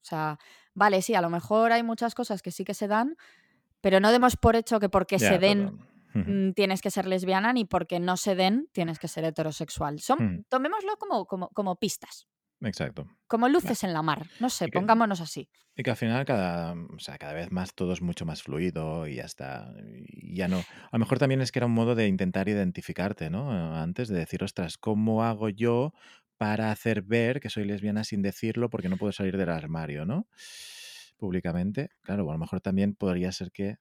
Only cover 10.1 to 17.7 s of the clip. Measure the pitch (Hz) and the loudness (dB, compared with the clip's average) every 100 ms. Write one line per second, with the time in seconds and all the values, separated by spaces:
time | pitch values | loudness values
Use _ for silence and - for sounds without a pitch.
10.1 | 269 214 175 - 262 285 427 392 427 403 | 2 2 -2 -2 0 0 -2 -4 -6 -4
11.1 | 262 185 185 175 - 196 180 208 - - | -4 -4 -6 -6 -4 -4 -2 -4 -4 -12
12.1 | - _ _ _ _ 110 - 76 - 73 | -20 _ _ _ _ -6 -4 -6 -6 -16
13.1 | _ _ 226 247 330 - 240 196 160 160 | _ _ 2 4 4 2 -4 -2 -2 0
14.1 | 139 156 - 247 - 170 180 208 226 226 | -2 -6 -4 -4 -2 -2 0 4 4 4
15.1 | 185 165 - - _ _ - 127 113 113 | 0 -6 -10 -14 _ _ -4 -2 0 0
16.1 | 123 139 117 90 87 85 85 82 80 - | 0 2 2 2 0 -4 -6 -12 -14 -14
17.1 | - 73 78 87 92 90 | -12 -10 -8 -4 -4 -4